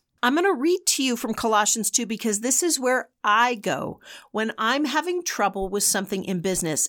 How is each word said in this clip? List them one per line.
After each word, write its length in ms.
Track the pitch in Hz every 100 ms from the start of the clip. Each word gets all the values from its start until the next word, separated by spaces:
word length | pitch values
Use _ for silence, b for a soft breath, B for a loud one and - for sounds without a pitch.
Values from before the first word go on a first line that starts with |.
| _ _
I'm 120 | 247
gonna 180 | 302 392
read 280 | 285 311 370
to 180 | - -
you 140 | 269 240
from 160 | 240
Colossians 580 | 220 226 214 208 233 202
two 140 | -
because 360 | 208 226 226 202
this 220 | 240 -
is 160 | 349 302
where 300 | 247 254 - _
I 300 | - 214 247
go 460 | 240 185 135 - - B B B
when 200 | 208 220 -
I'm 260 | 220 269
having 380 | 294 302 339 359
trouble 480 | 349 - 202 196 190
with 120 | 202
something 420 | - 202 190 190
in 160 | 180 180
business 460 | 185 180 165 185